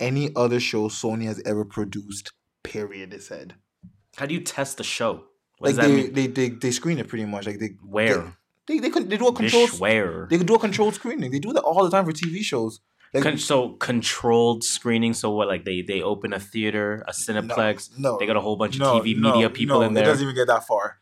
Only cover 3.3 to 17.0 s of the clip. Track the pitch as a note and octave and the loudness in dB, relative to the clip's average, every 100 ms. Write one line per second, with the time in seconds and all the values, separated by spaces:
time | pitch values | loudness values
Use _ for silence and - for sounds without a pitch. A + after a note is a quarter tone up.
3.3 | E2+ C#2 - _ _ - _ _ - C#3 | -16 -16 -20 _ _ -20 _ _ -10 -6
4.3 | F3 F3 - C3+ - A2 - A2+ F#2 - | -4 -6 -6 -6 -6 -8 -2 -2 -2 -10
5.3 | _ _ _ C#3+ C#3 C#3+ C#3 C3 C3+ C3 | _ _ _ 0 4 4 4 2 0 -2
6.3 | B2+ B2+ A#2 B2+ B2 E3 D#3+ G#2+ A#2 G#2+ | 0 -2 -2 -4 -2 -2 -4 -4 -6 -6
7.3 | G2+ G2+ G#2 A2 F#2+ F#2+ G2+ A2 F#2+ E2+ | -6 -6 -6 -6 -8 -6 0 2 2 -2
8.3 | E2+ _ _ - D#4 - E4+ G#3 G#3 A#3+ | -14 _ _ -4 -2 0 -2 -2 2 2
9.3 | A#3+ G#3+ A#3 A#3+ F2 G2 A2 F#2+ E2+ F2 | 2 4 6 4 4 2 4 2 -4 0
10.3 | E3+ F3+ A3+ A3 F#3 G#3+ G#3 - D4+ C3+ | 2 4 4 2 2 0 0 -6 -6 -4
11.3 | C#3 G3 D#4 - E3+ F#3 F#3+ F3 D3+ E3+ | -4 -2 0 2 4 4 4 0 -2 -4
12.3 | F3 G#3 B2+ A2+ - _ _ _ C3+ C#3+ | -4 -2 -2 -2 -6 _ _ _ 0 0
13.3 | D3 - C#3+ B2 - - A#2+ G#2+ - A#2+ | 0 0 2 0 -4 -2 -2 -2 -2 2
14.3 | A#2 A#2 A#2 - - A#2+ A2+ A#2 A2+ A2 | 4 4 2 -2 -4 0 0 0 0 -2
15.3 | G#2 G2+ F#2 E2 F#2 F#2 F#2+ F2 G2+ G#2+ | 0 0 -2 -4 -6 -2 -2 -2 -2 -4
16.3 | G2 G2 A2+ G#2+ G#2 G#2 G#2+ | -8 -8 -4 -2 0 -2 -4